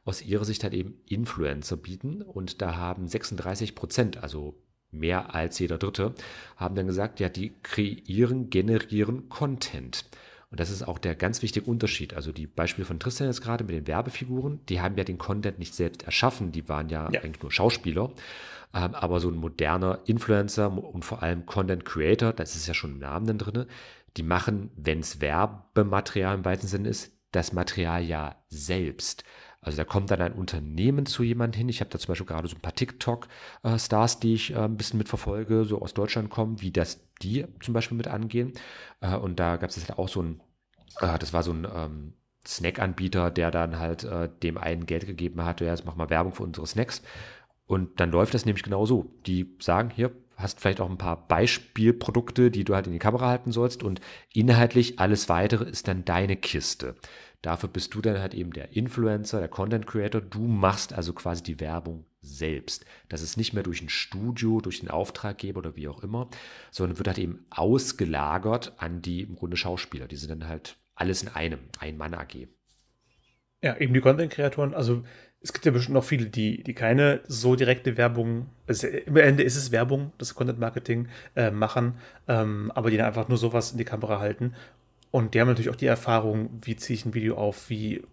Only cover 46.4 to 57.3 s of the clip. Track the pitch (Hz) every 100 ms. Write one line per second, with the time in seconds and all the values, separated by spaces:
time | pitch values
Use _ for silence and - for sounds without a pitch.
46.4 | 92 80 80 110 117 - - - - -
47.4 | _ _ - 95 90 - 87 85 107 120
48.4 | 113 95 101 98 110 120 - - - 90
49.4 | 90 - - 90 117 113 123 - _ -
50.4 | 95 - 98 95 92 92 90 82 - 85
51.4 | 117 - - 113 110 117 - 110 120 -
52.4 | 123 110 95 98 95 85 107 123 127 123
53.4 | 123 113 123 - 101 92 - - - 113
54.4 | 120 117 117 123 120 - 95 101 - 85
55.4 | 104 113 117 - - 92 90 87 98 95
56.4 | - 76 - - 65 - - - -